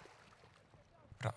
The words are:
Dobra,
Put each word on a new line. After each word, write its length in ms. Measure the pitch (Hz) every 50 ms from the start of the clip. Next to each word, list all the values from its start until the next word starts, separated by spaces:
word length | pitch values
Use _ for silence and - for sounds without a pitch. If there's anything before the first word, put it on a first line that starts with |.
| - - - - - - - - - - - - - - - - - - - - - - -
Dobra, 200 | - - 110 -